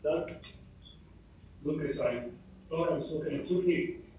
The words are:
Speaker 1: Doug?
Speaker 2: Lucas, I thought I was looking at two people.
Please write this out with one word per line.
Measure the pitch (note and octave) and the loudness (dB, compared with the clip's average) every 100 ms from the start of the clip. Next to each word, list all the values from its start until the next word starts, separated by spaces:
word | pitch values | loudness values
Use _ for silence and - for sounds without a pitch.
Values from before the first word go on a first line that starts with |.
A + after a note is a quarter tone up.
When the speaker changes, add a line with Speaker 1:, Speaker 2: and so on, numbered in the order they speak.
Speaker 1:
Doug? | D3+ E3+ - - - - - - - - - - - - - - | 0 2 0 -6 -12 -16 -18 -20 -20 -20 -20 -20 -20 -20 -20 -6
Speaker 2:
Lucas, | D3 D#3 - - | -2 0 0 2
I | B2 A#2+ A#2+ - - - - | 2 2 -4 -10 -16 -18 -4
thought | D#3+ E3+ | 0 2
I | C#3 | 2
was | - | 0
looking | D#3 D3 C#3+ | -2 0 -2
at | - | 2
two | F3+ | 4
people. | F3 D#3+ - - - | 6 4 4 -4 -10